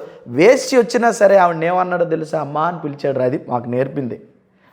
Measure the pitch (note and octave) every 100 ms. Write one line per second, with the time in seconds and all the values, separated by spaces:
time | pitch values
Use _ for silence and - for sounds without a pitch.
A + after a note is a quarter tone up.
0 | - - - B2 F#3+ C4 - C4 A3 B3
1 | A#3 G#3+ G3+ G3 F3 E3 D#3+ F#3 F3+ F3+
2 | E3+ D#3+ D#3 D#3+ C#3 D3 E3 E3+ D3+ C#3
3 | D3 C3 B2+ C3 - A#2+ A#2 B2 C3+ C#3+
4 | B2 G#2+ - _ _ _ _